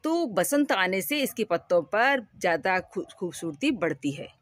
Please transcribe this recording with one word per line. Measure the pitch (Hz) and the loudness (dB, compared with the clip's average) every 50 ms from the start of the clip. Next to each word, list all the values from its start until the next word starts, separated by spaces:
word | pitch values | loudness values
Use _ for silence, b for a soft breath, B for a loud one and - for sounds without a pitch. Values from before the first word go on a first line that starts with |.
| - | 0
तो | 311 330 339 339 | 0 0 0 0
बसंत | 254 202 185 175 - - 285 294 - | 0 0 0 0 2 2 2 2 2
आने | 277 190 185 180 190 190 | 2 2 2 2 0 -2
से | 185 - 285 294 | -2 -2 -2 0
इसके | 277 - - - 214 | 0 -2 -2 -4 -2
पत्तों | - 175 165 - _ 180 175 160 | 0 0 -2 0 _ 2 2 2
पर | - - 214 240 269 277 269 214 - _ | 2 0 2 2 2 2 0 -2 -8 _
ज़्यादा | - - 180 165 160 - 190 185 185 | -2 0 0 0 2 0 0 0 0
खू-, | 180 - - 202 165 - | -2 -4 -8 -8 -8 -8
खूबसूरती | - - 190 175 156 - - 165 147 143 - 294 285 | -10 -8 -8 -8 -8 -8 -8 -8 -6 -2 0 0 0
बढ़ती | 196 175 160 143 135 - 143 | 0 0 -2 -2 -2 -4 -6
है। | 139 - - - _ _ | -6 -6 -12 -16 _ _